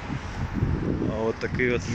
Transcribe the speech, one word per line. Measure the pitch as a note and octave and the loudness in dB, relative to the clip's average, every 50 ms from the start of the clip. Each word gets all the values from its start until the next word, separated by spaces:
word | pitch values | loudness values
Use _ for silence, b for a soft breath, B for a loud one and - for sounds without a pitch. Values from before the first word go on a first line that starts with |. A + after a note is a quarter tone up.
| - - - - - - - - - - - - - - - - - - - - - - | -6 -6 -4 -4 -4 -6 -4 -4 -4 -2 0 0 2 2 2 2 0 0 0 0 0 0
А | A2 G#2+ A2 | 0 2 0
от | A2+ A2+ | 0 0
такий | - - A2+ - - B2+ B2 | 0 -2 -2 0 2 2 4
от | B2 A#2 - - | 2 2 0 0